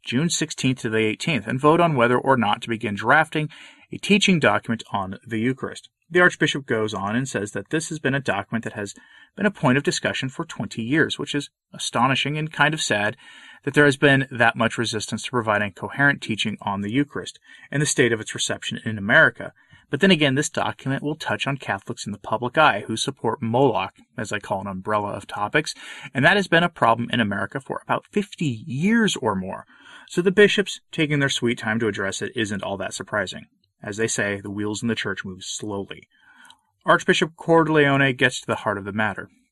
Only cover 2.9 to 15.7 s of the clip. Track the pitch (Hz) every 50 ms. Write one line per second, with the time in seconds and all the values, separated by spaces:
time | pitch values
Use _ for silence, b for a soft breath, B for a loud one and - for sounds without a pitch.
2.9 | 101 98 104 113 135 151 160 156 - 156 156 147 B B B B B B B B
3.9 | - - - - 202 214 - - 190 165 131 113 101 104 - - 117 113 - -
4.9 | - 104 95 95 98 - _ 110 113 110 110 123 131 - - - 104 - _ -
5.9 | _ _ _ _ 165 180 180 175 - - 165 147 - 147 139 - 127 113 110 110
6.9 | 107 95 95 101 107 120 135 131 - 113 101 104 - 101 95 _ - 156 156 -
7.9 | 160 151 - 147 139 143 135 - 95 101 98 _ - 113 113 117 - 104 104 101
8.9 | - B B B B B B B B - - - 196 - - 135 127 135 139 -
9.9 | 147 - - 101 101 - - 135 - - 165 - - - - 98 - - 113 113
10.9 | 135 160 131 110 - - 147 - - 143 139 - _ _ _ _ - - - -
11.9 | - 120 120 131 135 127 - 143 147 151 156 156 - - 143 147 156 156 - -
12.9 | - 104 104 107 - B B B B B B B B B B 143 135 151 147 143
13.9 | 135 - - 143 139 135 139 - - 113 120 113 - - 113 113 - - 120 107
14.9 | - 107 98 - - 104 - - - 123 110 110 104 104 104 104